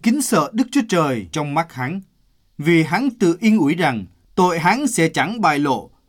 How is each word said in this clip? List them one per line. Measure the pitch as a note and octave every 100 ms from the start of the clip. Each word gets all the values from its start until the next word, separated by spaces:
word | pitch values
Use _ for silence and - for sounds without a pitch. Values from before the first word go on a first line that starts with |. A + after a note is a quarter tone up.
kính | A3+ C#4+
sợ | - F#3 C#3+
Đức | A3 C4
Chúa | C#4+ A3+
Trời | F3+ D3 B2 F2+
trong | D#3 D3
mắt | C#3+ E3
hắn, | B2+ B2+ F#3+ - _ _ _ _ -
vì | D3+ E3
hắn | D3+ F3 C4+
tự | A3+ F3+ E3+
yên | A3 A3
ủi | C#3+ E3+
rằng | D#3+ A2+ F#2 _ _ -
tội | F3+ E3+
hắn | F3 A#3 D4
sẽ | - D#3+
chẳng | D#3 C#3+ A#3
bại | F3 C#3+
lộ | D3 A#2 E2 _